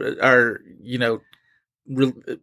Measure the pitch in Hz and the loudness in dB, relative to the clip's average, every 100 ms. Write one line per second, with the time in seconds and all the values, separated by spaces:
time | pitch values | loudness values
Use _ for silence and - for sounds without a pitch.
0 | - - 131 127 117 107 - - 113 123 | -6 0 4 4 4 -2 -12 -20 -10 -4
1 | 120 110 _ _ _ _ _ _ - 131 | -2 -4 _ _ _ _ _ _ -10 -2
2 | 135 - - - | -2 -2 -12 -14